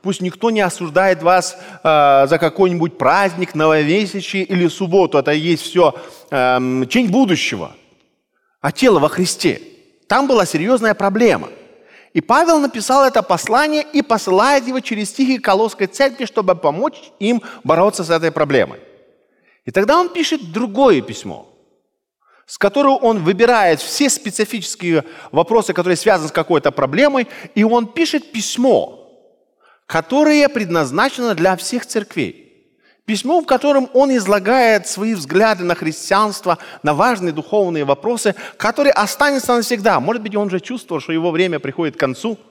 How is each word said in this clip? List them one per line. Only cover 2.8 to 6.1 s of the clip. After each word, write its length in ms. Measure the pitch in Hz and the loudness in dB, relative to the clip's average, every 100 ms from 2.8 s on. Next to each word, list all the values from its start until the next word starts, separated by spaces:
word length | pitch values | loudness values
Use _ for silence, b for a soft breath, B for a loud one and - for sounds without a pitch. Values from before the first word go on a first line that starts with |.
| 160 - | -4 0
праздник, 580 | 127 175 196 170 180 | 2 2 0 -2 -8
новомесячие 880 | 151 156 156 147 185 208 202 180 196 | 0 2 2 2 0 -2 -6 -8 -6
или 240 | 185 185 175 | -2 0 0
субботу". 500 | - 190 190 175 151 | -2 0 2 2 2
Это 140 | 135 | 0
и 200 | 156 160 | -2 0
есть 100 | 160 | -2
все, 320 | - 180 165 - B | -2 2 2 0 B